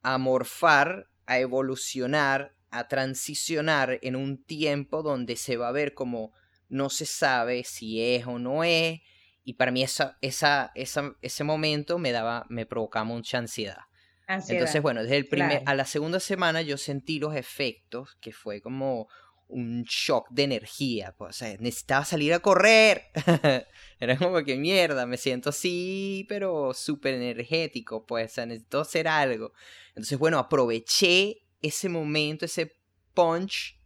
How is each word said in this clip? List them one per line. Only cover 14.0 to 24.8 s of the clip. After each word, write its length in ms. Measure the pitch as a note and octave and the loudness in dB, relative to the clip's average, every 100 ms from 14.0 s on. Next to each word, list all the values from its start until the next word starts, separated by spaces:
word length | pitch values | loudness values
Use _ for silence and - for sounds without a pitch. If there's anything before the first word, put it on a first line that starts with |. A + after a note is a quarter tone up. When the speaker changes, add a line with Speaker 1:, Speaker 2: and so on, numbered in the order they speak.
| _ _ - | _ _ -8
Speaker 2:
Ansiedad, 240 | F#3+ - | -6 -2
Speaker 1:
Entonces, 280 | F3+ E3 D3+ | 0 2 2
bueno, 200 | D3 A#2 | 0 0
desde 140 | A2+ C#3+ | 0 0
el 100 | C#3 | 2
primer, 300 | C#3 E3 C#3+ | 0 2 2
Speaker 2:
claro. 60 | C3+ | 0
Speaker 1:
a 40 | C#3 | 0
la 100 | C3+ | 0
segunda 340 | D3+ D#3 F#3 | -2 -2 -4
semana 420 | - F#3+ F3 D#3+ | -2 0 0 0
yo 160 | D#3 C#3 | -2 -4
sentí 400 | - C#3 - D#3 | -4 -6 -4 -4
los 160 | D3+ D3+ | -4 -4
efectos, 840 | - - C3 - _ A#2+ C3+ _ | -8 -4 -4 -4 _ -12 -12 _
que 100 | A#2 | -18
fue 280 | - A2 G2+ | -14 -12 -10
como 460 | B2 C3 C3+ A#2+ A2 - - _ _ | -10 -6 -4 -4 -8 -18 -20 _ _
un 340 | B2+ A#2 A#2+ A#2 | -8 -4 -6 -4
shock 420 | - - B2+ - | -4 0 0 0
de 120 | B2 | -2
energía, 720 | C#3 A#2 - - C3+ A2+ F#2 - | 0 0 -6 -6 -4 -2 -6 -14
pues, 120 | F2+ - | -14 -10
o 20 | |
sea, 160 | A2+ G2 | -10 -6
necesitaba 440 | A#2+ - - C3+ | -6 -6 0 0
salir 300 | D3 D#3+ D3 | 2 0 2
a 60 | E3+ | 4
correr. 640 | G3+ F#3 G#3 A3 A3 F#3+ - | 6 8 10 10 8 6 -2
<laughs> 540 | - - E3 D3+ B2+ - - - _ | 0 4 6 4 2 -2 -20 -20 _
Era 180 | A#2+ C3+ | 0 2
como 260 | F3+ F3+ | 2 2
que, 140 | C#3+ C3 | 0 -2
"Mierda, 480 | D#3 G3 | 2 4